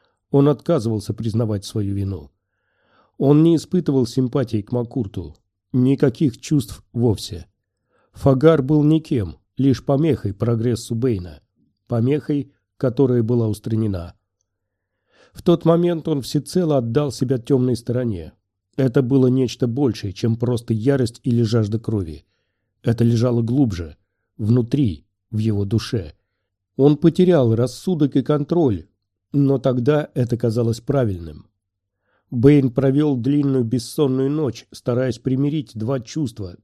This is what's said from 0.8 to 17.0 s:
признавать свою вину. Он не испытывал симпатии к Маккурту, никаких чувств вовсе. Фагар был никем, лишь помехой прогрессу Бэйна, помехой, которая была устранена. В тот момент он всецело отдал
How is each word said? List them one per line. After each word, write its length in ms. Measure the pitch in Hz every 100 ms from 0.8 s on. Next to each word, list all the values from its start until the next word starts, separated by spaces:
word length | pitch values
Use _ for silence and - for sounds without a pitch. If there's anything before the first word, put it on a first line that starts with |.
| 113 110 -
признавать 500 | 110 113 110 110 101
свою 300 | - 110 101
вину. 360 | 98 98 90 69 _ _ _ _ _ _ _ _ -
Он 260 | 135 147
не 140 | 165 160
испытывал 500 | - 180 156 135 120
симпатии 560 | - 127 143 117 110
к 100 | -
Маккурту, 640 | 123 117 135 101 - 76 - _ _ _
никаких 680 | 127 127 135 143 - 156 -
чувств 440 | - 151 - - _
вовсе. 540 | 120 117 95 - 85 - _ _ _ _ _ _
Фагар 500 | - 139 131 156 156
был 200 | 131 151
никем, 540 | 147 160 160 131 87 71 _ -
лишь 280 | 139 120
помехой 500 | - 139 165 117 101
прогрессу 600 | 98 117 117 120 113 -
Бэйна, 480 | 117 131 98 87 73 _ _ _ _ -
помехой, 640 | 120 123 147 - 147 120 _ _ -
которая 460 | 131 120 131 123
была 260 | 113 120 110
устранена. 640 | 101 113 110 110 90 87 - _ _ _ _ _ _ _ _ _ _ _
В 100 | -
тот 220 | - 170
момент 440 | 165 170 175 165 160
он 140 | 147
всецело 560 | 117 151 - 185 165 139
отдал 340 | 117 135